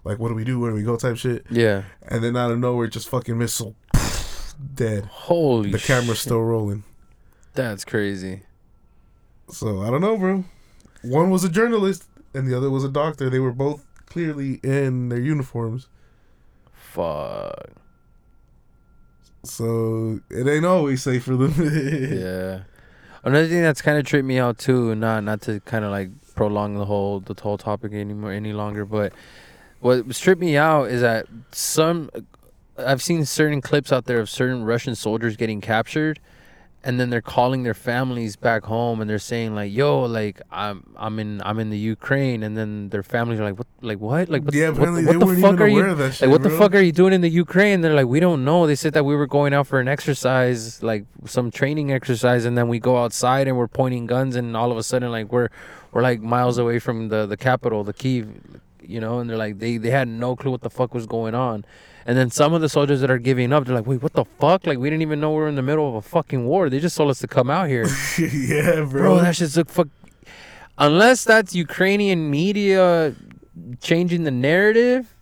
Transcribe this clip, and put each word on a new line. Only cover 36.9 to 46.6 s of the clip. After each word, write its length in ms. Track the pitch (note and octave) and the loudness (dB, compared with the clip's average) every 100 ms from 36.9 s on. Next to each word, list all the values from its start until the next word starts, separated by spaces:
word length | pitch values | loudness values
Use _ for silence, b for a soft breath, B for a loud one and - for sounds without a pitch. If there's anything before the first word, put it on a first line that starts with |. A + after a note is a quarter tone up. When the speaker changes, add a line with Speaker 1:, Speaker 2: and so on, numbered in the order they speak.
| B2 | -2
Speaker 2:
then 120 | B2 | 0
they're 100 | A#2+ | -2
calling 420 | - - B2 C3 | -2 0 2 0
their 120 | B2 | -4
families 640 | A2 - A#2+ C3 B2 A2+ G2 | -4 -4 -2 -2 -4 -6 -2
back 280 | A#2+ A2+ | 0 0
home, 380 | G#2 A2+ A#2+ A2+ | -2 -2 -2 -2
and 80 | G#2+ | -4
they're 80 | G#2+ | -4
saying, 360 | - A#2+ A2+ | -4 -6 -4
like, 160 | G#2+ G#2 | -6 -4
"Yo, 300 | G#2 C#3+ C#3 | 0 2 2
like, 360 | B2+ A2+ G#2 F#2 - | 0 -2 -4 -8 -12
I'm, 440 | E2+ G#2 G2 - - | -8 -8 -8 -14 -12
I'm 220 | A2 G#2+ | -8 -6
in, 240 | G#2+ G2+ | -6 -6
I'm 140 | G2+ G#2+ | -6 -4
in 100 | A2 | -4
the 80 | G#2+ | -4
Ukraine," 640 | G#2+ A2 - C#3 C3+ A#2 | -4 -6 -2 -2 0 -2
and 140 | G#2+ G#2+ | -6 -6
then 320 | G#2+ G#2+ G2+ | -6 -6 -6
their 140 | G2+ | -8
families 360 | G2 A#2+ A#2 A2 | -4 -2 -2 -2
are 60 | |
like, 140 | G#2 G2 | -4 -4
"What? 80 | - _ | -10 _
Like, 160 | A#2 G#2 | -10 -6
what? 300 | G#2+ D3+ F3+ | -2 -2 0
Like, 140 | C#3+ | -2
what, 100 | D3 | 0
Speaker 1:
Yeah, 160 | C#3+ D#3+ | 0 0
Speaker 2:
what, 80 | D#3 | 2
Speaker 1:
apparently 260 | D#3 E3+ | 2 2
Speaker 2:
what 80 | D#3+ | 4
Speaker 1:
they 60 | E3+ | 4
Speaker 2:
the 80 | F#3+ | 4
Speaker 1:
weren't 140 | F3+ | 6
Speaker 2:
fuck 100 | G3 | 6
Speaker 1:
even 100 | F3+ | 8
Speaker 2:
are 60 | - | 6
you, 80 | G#3 | 6
Speaker 1:
aware 80 | G3 | 4
of 80 | D#3+ | 2
that 60 | |
Speaker 2:
like, 80 | C3+ | 0
Speaker 1:
shit, 160 | C3 C3 | 2 6
Speaker 2:
what 120 | D3+ | 6
the 60 | C3+ | 4
Speaker 1:
bro. 100 | |
Speaker 2:
fuck 160 | D#3+ | 4